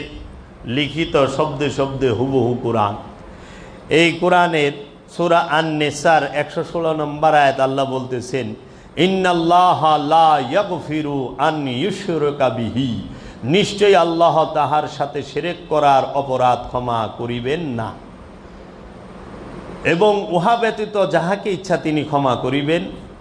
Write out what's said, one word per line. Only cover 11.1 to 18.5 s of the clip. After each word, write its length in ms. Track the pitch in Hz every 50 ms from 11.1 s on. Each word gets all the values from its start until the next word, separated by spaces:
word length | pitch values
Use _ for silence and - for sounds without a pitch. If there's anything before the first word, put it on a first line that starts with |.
| 143 139 127 117 -
আন 300 | 131 147 160 156 151 139
ইউশরাকা 840 | 131 120 123 165 208 190 - - - 165 151 147 147 143 143 131 123
বিহি", 520 | 117 117 117 101 95 123 139 123 107 95 60 - - - - - - - -
নিশ্চয়ই 520 | 123 165 208 202 196 - - 208 202 196
আল্লাহ 580 | 170 170 170 165 165 170 160 147 165 165 165 151
তাহার 340 | 151 143 131 151 151 147
সাথে 360 | - - - 147 139 - 143 123
শিরক 320 | - - 147 151 175 - - - -
করার 440 | 151 151 147 139 135 127 - - -
অপরাধ 540 | 143 139 135 131 127 123 123 120 120 -
ক্ষমা 420 | - - 123 123 120 117 113 110 101 -
করিবেন 420 | - 120 117 120 120 120 127 156 175
না, 320 | 170 139 120 113 110 98 87 - - - - - - - - - - -